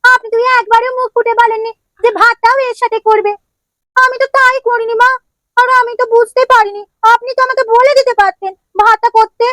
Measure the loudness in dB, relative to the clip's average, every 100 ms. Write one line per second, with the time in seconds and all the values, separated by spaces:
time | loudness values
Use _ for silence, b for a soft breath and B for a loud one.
0 | 2 0 0 -2 0 -2 0 -2 -2 -6
1 | -4 -2 -2 0 0 -2 -8 -12 _ _
2 | -4 2 0 2 0 0 -4 -4 -4 -2
3 | 0 0 -2 -8 _ _ _ _ _ 0
4 | 0 0 -2 2 0 0 -4 -4 -4 0
5 | 0 0 _ _ _ -2 2 2 0 -4
6 | 0 0 0 -2 2 2 2 -6 -18 _
7 | 2 2 -2 -4 -2 -2 0 2 4 2
8 | 0 0 -2 -2 -12 -12 _ 0 0 2
9 | 0 0 0 _ -4